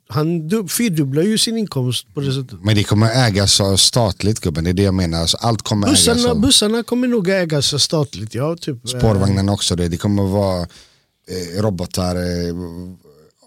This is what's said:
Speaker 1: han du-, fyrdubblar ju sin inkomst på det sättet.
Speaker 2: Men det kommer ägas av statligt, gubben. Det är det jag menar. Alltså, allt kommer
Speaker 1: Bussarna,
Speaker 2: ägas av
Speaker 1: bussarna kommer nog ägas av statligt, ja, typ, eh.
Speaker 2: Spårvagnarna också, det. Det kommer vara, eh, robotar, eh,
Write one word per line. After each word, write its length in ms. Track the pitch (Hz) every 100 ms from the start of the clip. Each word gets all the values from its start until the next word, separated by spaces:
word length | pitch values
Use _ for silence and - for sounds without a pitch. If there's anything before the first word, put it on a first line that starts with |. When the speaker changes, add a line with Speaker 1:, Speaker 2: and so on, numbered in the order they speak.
| -
Speaker 1:
han 380 | 151 160 170 156
du-, 200 | 220 170
fyrdubblar 560 | - 240 160 139 147
ju 140 | 208 220
sin 200 | 233 226
inkomst 560 | 202 135 127 113 -
på 80 | 147
det 120 | 139
sättet. 260 | 135 131 90
Speaker 2:
Men 120 | 101 104
det 80 |
kommer 440 | 98 104 113 131 117
ägas 340 | 98 98 -
av 160 | 98 95
statligt, 600 | - 127 107 - 98 110
gubben. 240 | 90 78
Det 60 | 85
är 40 |
det 100 | 90
jag 100 | 98
menar. 280 | 95 85 82
Alltså, 160 | 80 -
allt 240 | 117 107
kommer 260 | - 104 101
Speaker 1:
Bussarna, 300 | - 233 240
Speaker 2:
ägas 120 | 240
av 80 | 226
Speaker 1:
bussarna 420 | 262 - 208 233
kommer 240 | 226 247 247
nog 220 | 240 180
ägas 440 | 190 170 151 -
av 40 | 143
statligt, 580 | - 160 143 - 110 113
ja, 200 | 151 170
typ, 300 | - 120 -
eh. 140 | 123
Speaker 2:
Spårvagnarna 520 | 113 98 95 98 98
också, 240 | 101 - 90
det. 120 | 87
Det 100 | 85
kommer 260 | 104 101
vara, 380 | 95 101 98 90
eh, 1000 | 87 - - _ _ _ - 92 85 95
robotar, 540 | 107 90 87 95 90 90
eh, 400 | 90 87 87 87 87 85 90 90 - - - _